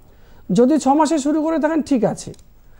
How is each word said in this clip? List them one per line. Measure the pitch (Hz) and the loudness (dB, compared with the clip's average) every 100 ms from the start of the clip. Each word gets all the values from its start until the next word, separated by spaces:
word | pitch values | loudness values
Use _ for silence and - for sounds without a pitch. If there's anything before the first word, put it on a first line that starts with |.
| - - - - - | -20 -20 -20 -20 -4
যদি | 185 254 311 | 2 4 2
ছ | 262 | 2
মাসে | 294 302 320 | 2 2 0
শুরু | 269 311 | 0 -2
করে | 302 320 | -2 -2
থাকেন | 302 320 | -2 -2
ঠিক | - 262 | -2 0
আছে, | 190 - - - - - - - | 0 -4 -12 -18 -20 -20 -20 -20